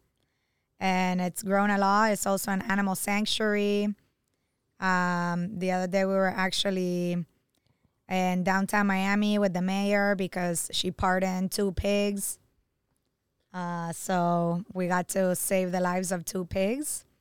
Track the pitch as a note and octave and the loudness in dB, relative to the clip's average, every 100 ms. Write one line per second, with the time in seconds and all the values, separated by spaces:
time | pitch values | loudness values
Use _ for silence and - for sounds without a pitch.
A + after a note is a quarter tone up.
0 | _ _ _ _ _ _ _ - F#3+ F#3 | _ _ _ _ _ _ _ -4 0 2
1 | F#3 F3+ F3+ - G3 G3 G#3 G3+ G3 G3+ | 0 0 -2 -4 0 2 4 4 4 4
2 | A3 G3+ G3 G3 - F#3+ - G3 G3 F#3 | 4 2 0 -2 0 -4 0 0 0 -2
3 | - G3+ G#3+ - G#3+ G#3 G3+ G#3 G#3 G3+ | -2 -2 0 0 0 2 2 2 0 -4
4 | _ _ _ _ _ _ _ - F#3 F3+ | _ _ _ _ _ _ _ -4 0 2
5 | F3+ F3 F3 F3 F3 F3+ F#3 F3+ F#3 F#3+ | 2 0 -2 -2 -4 -4 -2 0 0 0
6 | F#3+ F#3+ F#3+ F#3 F#3+ - G3+ F#3+ F3+ F3 | 2 2 2 0 -2 0 -2 0 0 0
7 | F3 F3 E3 _ _ _ _ _ _ _ | -2 -2 -6 _ _ _ _ _ _ _
8 | - F#3 F#3 F3+ F3+ F#3+ G3 G#3 G3+ F#3+ | -4 0 0 0 2 0 2 2 2 2
9 | G3 G3+ G#3 G#3 G3+ F3 F#3 G3 G3+ G3+ | 2 2 2 2 2 0 0 0 2 2
10 | G3+ G3 F#3 F3+ F3 E3 - - F#3 - | 2 0 -2 -2 -2 -2 -4 -4 -4 0
11 | F#3+ F#3 F#3 F#3 F#3 - G3+ E3+ G3+ G3+ | 0 2 0 0 -2 -2 -2 0 0 2
12 | G3+ G3+ - - _ _ _ _ _ _ | 0 -2 -6 -10 _ _ _ _ _ _
13 | _ _ _ _ _ F3+ F3 F3 E3+ D#3+ | _ _ _ _ _ -8 -6 -6 -6 -8
14 | - F3+ F3 F3 E3+ E3+ - F#3 F3 F3+ | -2 0 2 2 2 -2 -4 -4 0 0
15 | F3+ F#3+ F#3 F3+ - F#3+ F#3 F3+ F3+ F3+ | 0 0 0 0 0 0 0 0 0 0
16 | F3+ F3+ E3 F#3+ F3 F#3+ G3 C4+ D4+ - | -2 -4 -4 -6 -4 -2 0 -2 -4 -8
17 | - _ | -12 _